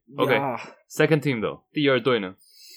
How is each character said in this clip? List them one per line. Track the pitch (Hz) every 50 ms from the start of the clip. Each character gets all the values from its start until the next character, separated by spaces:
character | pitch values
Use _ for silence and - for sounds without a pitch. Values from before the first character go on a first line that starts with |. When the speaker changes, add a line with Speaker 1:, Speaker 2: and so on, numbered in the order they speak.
| _ - -
Speaker 1:
OK， | - 127 131 139
Speaker 2:
呀。 | 135 139 135 120 110 - - - _ _ _
Speaker 1:
second | - - 156 151 160 147
team | 135 147 131 113
的 | 98 78 69 - _ _
第 | _ 156 147 139
二 | 135 123
队 | 113 131 123 110
呢？ | 98 92 98 - _ _ _ - - - -